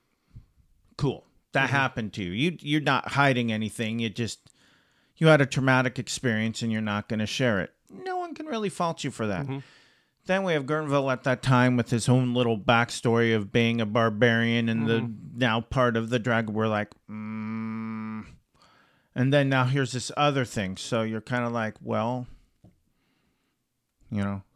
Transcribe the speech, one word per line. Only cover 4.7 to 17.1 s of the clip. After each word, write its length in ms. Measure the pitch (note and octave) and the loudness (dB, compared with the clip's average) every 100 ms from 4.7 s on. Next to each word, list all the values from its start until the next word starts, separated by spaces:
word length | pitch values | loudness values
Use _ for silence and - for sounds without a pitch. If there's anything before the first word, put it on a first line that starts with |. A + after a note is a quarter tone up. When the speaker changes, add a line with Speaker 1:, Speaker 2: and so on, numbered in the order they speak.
| _ _ _ _ - | _ _ _ _ 2
Speaker 1:
you 100 | D#3+ | 6
had 120 | D3+ | 6
a 60 | C3+ | 6
traumatic 520 | - C3+ C3 B2+ B2 | 2 4 4 2 -2
experience 640 | - - C3 A2 A2 A2 | -8 -2 -2 0 -2 -4
and 80 | A#2 | -2
you're 100 | A2 | -2
not 280 | A2 G#2 - | -2 -4 -2
gonna 180 | G#2+ G#2+ | -4 -2
share 340 | - B2+ G2+ | 0 0 0
it. 120 | E2 _ _ | -2 _ _
No 260 | - F#4+ F#4 | -12 -8 -6
one 160 | F4 | -8
can 120 | D#4 D#4 | -10 -8
really 220 | A3+ G3+ | -6 -4
fault 340 | - E3+ D#3+ | -2 -4 -4
you 80 | C#3+ | -6
for 160 | - A2 | -4 -4
that. 200 | F2+ B2+ | -4 -4
Speaker 2:
Mm-hmm. 120 | C3+ - - _ _ _ _ - | -8 -10 -20 _ _ _ _ -4
Speaker 1:
Then 160 | F#3 | -2
we 80 | F#3+ | 0
have 140 | D#3 C3 | -2 -2
Gurnville 440 | D#3 D3+ C#3+ C3+ | -4 0 0 0
at 140 | B2+ | -2
that 180 | - G#2 | -2 0
time 340 | - B2+ B2+ B2 | 4 4 6 4
with 100 | A#2 | 0
his 180 | A#2 G#2 | 0 4
own 260 | B2+ B2 | 4 4
little 240 | A#2+ A#2+ A2 | 2 0 0
backstory 760 | B2+ A#2 A#2 - B2 A2+ A#2 | 4 4 2 0 0 4 4
of 160 | A2 G2+ | 2 0
being 300 | A#2+ A#2 A#2 | 2 2 2
a 60 | G#2+ | 0
barbarian 840 | A#2 A2+ G#2+ A#2+ A2+ A#2 A#2 A#2 | 2 2 4 4 4 2 0 0
and 180 | A2+ A2+ | 0 0
the 140 | A2+ | 0
Speaker 2:
Mm-hmm. 380 | A#2 G#2 - A#2+ | -2 -8 -10 -2
Speaker 1:
now 220 | B2 A2+ | 0 0
part 340 | A2 C3 B2 A2+ | 0 2 2 2
of 140 | A2+ | 0
the 80 | B2 | -2
dragon. 360 | A2 A2+ A2 | 0 0 0
We're 140 | G#2+ A2 | 0 0
like, 220 | G#2+ G#2 - - | 0 -4 -10 -16